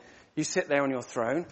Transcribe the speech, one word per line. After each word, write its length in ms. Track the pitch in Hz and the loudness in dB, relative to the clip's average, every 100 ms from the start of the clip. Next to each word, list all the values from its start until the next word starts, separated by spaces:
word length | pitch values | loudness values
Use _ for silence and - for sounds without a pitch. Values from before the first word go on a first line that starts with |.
| - - - - | -20 -20 -12 -4
You 80 | |
sit 240 | 156 185 175 | -2 0 2
there 160 | 143 | 2
on 60 | 139 | 2
your 120 | 127 | 0
throne, 440 | 117 127 113 147 175 | -4 -2 0 0 -4